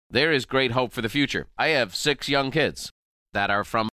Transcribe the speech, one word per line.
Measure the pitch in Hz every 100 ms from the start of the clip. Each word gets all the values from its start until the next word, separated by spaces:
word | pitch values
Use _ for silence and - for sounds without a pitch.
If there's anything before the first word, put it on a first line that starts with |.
| -
there | 117 160
is | 143
great | 113 131 131
hope | 123 123
for | 127
the | 113
future. | 143 139 80 - -
I | 143
have | 147 104 -
six | 151 139 -
young | 139 135
kids | 156 117 - - _ _ _ _
that | 104 101
are | 101
from | 98 113 110